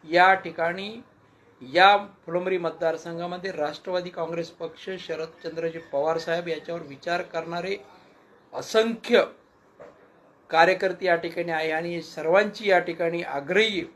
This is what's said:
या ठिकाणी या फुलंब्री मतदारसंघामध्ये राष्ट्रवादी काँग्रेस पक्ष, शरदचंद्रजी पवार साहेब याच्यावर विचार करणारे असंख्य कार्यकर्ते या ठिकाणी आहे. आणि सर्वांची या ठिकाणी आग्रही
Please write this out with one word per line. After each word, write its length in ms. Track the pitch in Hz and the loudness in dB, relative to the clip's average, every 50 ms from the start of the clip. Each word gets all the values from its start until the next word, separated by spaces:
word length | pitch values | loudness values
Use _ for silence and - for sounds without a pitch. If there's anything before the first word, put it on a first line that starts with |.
| - | -8
या 300 | 151 160 175 180 190 190 | 2 4 6 6 6 6
ठिकाणी 680 | 190 - 170 165 - 165 170 175 190 196 208 220 233 - _ _ _ _ _ _ _ _ _ _ _ | 2 0 -10 -6 -4 -2 -2 -2 -4 -8 -10 -12 -14 -18 _ _ _ _ _ _ _ _ _ _ _
या 360 | 127 131 131 170 185 196 208 202 202 202 - _ _ | -18 -2 4 8 8 8 8 6 2 -4 -16 _ _
फुलंब्री 320 | - 165 180 180 185 185 180 | -4 -4 -2 -2 0 -2 -2
मतदारसंघामध्ये 920 | 170 165 156 - 175 160 160 160 - 170 170 170 170 175 180 180 180 196 | -2 -4 -4 0 0 0 0 -2 -6 -10 -8 -6 -6 -6 -8 -8 -8 -8
राष्ट्रवादी 580 | 185 151 147 147 151 - _ 196 180 180 175 175 | -4 -4 -4 -4 -4 -8 _ -4 -4 -4 -4 -4
काँग्रेस 400 | 175 175 165 160 170 170 165 165 | -6 -6 -6 -6 -4 -6 -6 -8
पक्ष, 380 | - _ 165 160 160 - - - 190 180 | -8 _ -12 -12 -12 -12 -12 -10 -10 -10
शरदचंद्रजी 800 | - - 160 156 160 160 - - - 165 160 165 165 165 165 165 165 - | -8 -8 -8 -8 -8 -10 -12 -12 -12 -10 -8 -4 -4 -4 -4 -6 -14 -6
पवार 260 | - 139 147 160 165 165 | -2 0 0 2 0 0
साहेब 300 | 165 170 165 170 175 170 | 0 -2 -2 -2 -2 -4
याच्यावर 340 | 160 151 151 - 170 170 160 | -6 -6 -6 -8 -8 -8 -8
विचार 400 | 139 139 135 - 170 170 175 175 | -12 -16 -12 -6 -4 -4 -4 -4
करणारे 520 | 170 - 165 160 170 170 175 175 190 196 - - - - - _ _ _ _ _ _ _ _ _ _ - | -4 -6 -8 -6 -6 -8 -6 -6 -6 -6 -8 -10 -20 -20 -20 _ _ _ _ _ _ _ _ _ _ -12
असंख्य 720 | - - - - 220 220 226 226 220 - - 240 208 - - - _ _ _ _ _ _ _ _ _ - - - _ _ _ _ _ _ _ _ _ _ _ | -12 -12 2 2 4 4 4 0 -6 -2 4 4 4 4 4 -4 _ _ _ _ _ _ _ _ _ -20 -20 -20 _ _ _ _ _ _ _ _ _ _ _
कार्यकर्ते 560 | 165 160 170 180 185 185 202 190 180 175 190 | 6 6 6 6 6 2 0 -2 -2 0 2
या 100 | 180 170 165 | 2 2 2
ठिकाणी 340 | 170 170 165 180 170 170 | 0 -4 -4 -4 -4 -2
आहे. 200 | 165 156 160 160 | -2 -2 -2 -2
आणि 300 | 156 160 170 170 175 170 160 | -2 -2 -4 -4 -6 -6 -8
सर्वांची 680 | - - - 151 160 175 196 214 214 - - 226 202 | -10 -12 -4 0 4 4 4 4 2 -4 -6 0 2
या 100 | 190 180 | 2 2
ठिकाणी 440 | 175 175 165 165 175 165 165 170 170 | 2 0 -4 -2 -2 -2 -2 -4 -6
आग्रही 600 | - 139 143 143 139 180 196 220 220 202 180 - - - | -4 -6 -6 -4 0 2 2 2 2 0 -4 -6 -8 -14